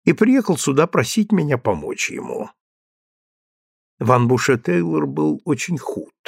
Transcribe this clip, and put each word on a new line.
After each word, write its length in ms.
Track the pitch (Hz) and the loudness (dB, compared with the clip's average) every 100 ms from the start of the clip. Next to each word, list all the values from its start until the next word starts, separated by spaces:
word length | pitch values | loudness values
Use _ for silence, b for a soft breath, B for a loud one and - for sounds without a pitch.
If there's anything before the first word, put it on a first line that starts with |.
и 100 | - | 0
приехал 440 | 131 214 262 226 165 | 2 4 4 2 -2
сюда 300 | - 135 170 | 0 2 2
просить 440 | 175 - - 208 | 0 0 -2 0
меня 260 | 196 151 127 | 0 2 0
помочь 540 | 117 87 71 - - | -2 -4 -6 -8 -8
ему». 380 | - - 64 - _ _ _ _ _ _ _ _ _ _ _ _ _ _ _ | -8 -8 -10 -10 _ _ _ _ _ _ _ _ _ _ _ _ _ _ _
Ван 280 | 113 123 120 | 2 4 4
Буше 320 | 123 - 120 | 2 2 0
Тейлор 480 | - 175 170 156 143 | 2 0 0 -2 -2
был 340 | 147 151 151 - | -2 -2 -2 -4
очень 320 | - - 165 | -4 -4 -8
худ. 360 | - - - _ | -8 -12 -12 _